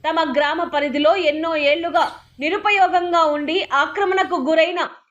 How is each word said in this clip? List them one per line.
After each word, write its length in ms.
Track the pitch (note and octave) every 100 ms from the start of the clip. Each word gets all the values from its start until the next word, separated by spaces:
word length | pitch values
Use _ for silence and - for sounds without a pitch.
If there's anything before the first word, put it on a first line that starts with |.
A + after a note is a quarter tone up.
| D4+
తమ 240 | D#4+ D#4 C4
గ్రామ 260 | D4 D#4+
పరిధిలో 520 | E4+ D4 C#4+ D4 D4+ F#4+
ఎన్నో 400 | D#4+ D4+ E4 D#4
ఏళ్లుగా 560 | C#4+ D#4 E4+ D#4+ C#4 - _ -
నిరుపయోగంగా 840 | D4 G4 G#4 G4+ F#4 F4+ F4 E4+
ఉండి 460 | D#4 D4 D4 F4+ -
ఆక్రమణకు 640 | C4+ D#4 G4+ G4 F#4+ F#4+ F4
గురైన 520 | C4 D#4+ E4 F4+ C#4 - _